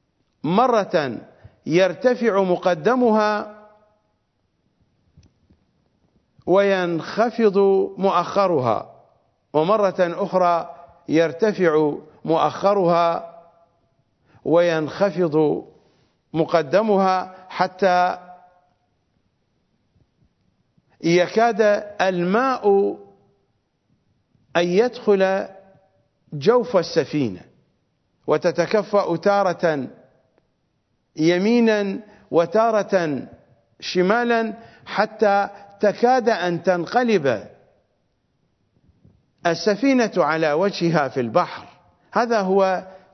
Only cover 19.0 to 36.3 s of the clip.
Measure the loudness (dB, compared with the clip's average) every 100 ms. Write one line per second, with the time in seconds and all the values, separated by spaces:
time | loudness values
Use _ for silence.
19 | _ _ _ _ _ _ _ _ _ _
20 | _ _ _ _ _ _ _ _ _ _
21 | 0 2 2 2 0 2 2 2 -4 -4
22 | -2 0 0 0 0 0 2 2 0 -4
23 | -16 _ _ _ _ _ _ _ _ _
24 | _ _ _ _ _ -2 0 0 0 -2
25 | 0 2 2 -2 -6 -14 -20 _ _ _
26 | _ _ _ -2 2 2 2 -2 0 -2
27 | -2 -2 -4 -6 -18 _ _ _ _ _
28 | _ _ -4 -2 0 -2 -2 -2 0 -2
29 | -2 -2 0 0 0 -2 -2 -2 -8 -14
30 | _ _ _ _ _ _ _ _ _ _
31 | _ -2 0 2 2 2 2 2 -2 -6
32 | -12 -20 _ 0 2 0 0 0 0 -2
33 | -2 -6 -10 -20 _ _ _ _ -6 -2
34 | 0 0 0 0 -2 -8 -20 -20 -8 -2
35 | -2 0 2 2 -2 -10 -20 -2 -2 2
36 | 2 2 0